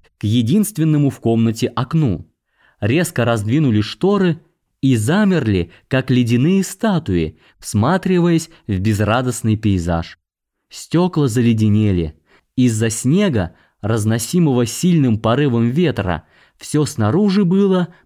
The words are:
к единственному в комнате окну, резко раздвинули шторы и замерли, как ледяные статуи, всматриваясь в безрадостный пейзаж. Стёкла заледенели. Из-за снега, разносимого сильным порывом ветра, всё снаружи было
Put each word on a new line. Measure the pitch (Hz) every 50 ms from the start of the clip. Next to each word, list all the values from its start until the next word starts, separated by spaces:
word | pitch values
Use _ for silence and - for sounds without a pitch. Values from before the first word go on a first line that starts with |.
| _ _ _ -
к | -
единственному | 104 110 123 113 107 156 214 202 - - 151 160 160 151 147 143 139
в | - -
комнате | - 117 117 113 113 113 110 - 127 -
окну, | - 120 127 - - 160 151 117 90 78 - _ _ _ _ _ _ _ _ _ _ -
резко | 101 104 131 175 175 - - - 117
раздвинули | 117 117 110 101 107 123 156 156 127 107 107
шторы | 104 - - - - 190 202 202 190 175 156 - _ _ _ _ _ _ _ -
и | - 135 127
замерли, | 110 104 131 170 208 214 190 185 156 - 110 98 90 82 - - - _ -
как | - 131 131 -
ледяные | 127 127 123 113 120 120 135 170 190 190 185
статуи, | - - - - 220 190 165 160 - 92 85 80 78 - _ _ _ _ _
всматриваясь | - - - 104 110 143 185 185 - 190 185 175 170 175 170 160 160 - - - -
в | - 101 92
безрадостный | 95 110 107 98 107 101 110 127 127 127 120 - - 110 107
пейзаж. | 107 - 107 98 90 82 87 85 82 82 - - _ _ _ _ _ _ _ _ _ _ _
Стёкла | - - - - - 165 180 180 - 160 143 127
заледенели. | 107 127 123 120 113 110 110 107 101 107 107 104 95 87 82 76 - _ _ _ _ _ _ _ -
Из-за | - 127 123 110 107 117 113
снега, | 107 - - 127 156 196 208 190 131 104 87 85 - _ _ _ _ _
разносимого | - 98 113 110 101 107 113 123 - - - 180 170 147 127 123 120
сильным | 113 - - - 180 175 156 135 123 110 107
порывом | - 110 120 139 151 139 117 117 117 117
ветра, | 127 170 180 147 - - - 90 85 76 - _ _ _ _ _ _ _
всё | - - - 151 147
снаружи | - - - 107 104 123 180 214 202 185 208 202
было | 170 185 196 202 190 190 180 175 - - - _